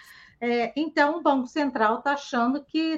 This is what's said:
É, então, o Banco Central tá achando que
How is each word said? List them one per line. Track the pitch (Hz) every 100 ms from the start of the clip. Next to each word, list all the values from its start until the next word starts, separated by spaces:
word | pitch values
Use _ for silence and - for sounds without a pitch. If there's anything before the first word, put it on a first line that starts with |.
| - - - _
É, | 240 240 226 -
então, | 320 311 294 339
o |
Banco | 311 269 254
Central | 311 285 262 214 233
tá | 285
achando | 285 - 247 240 277 -
que | 311 320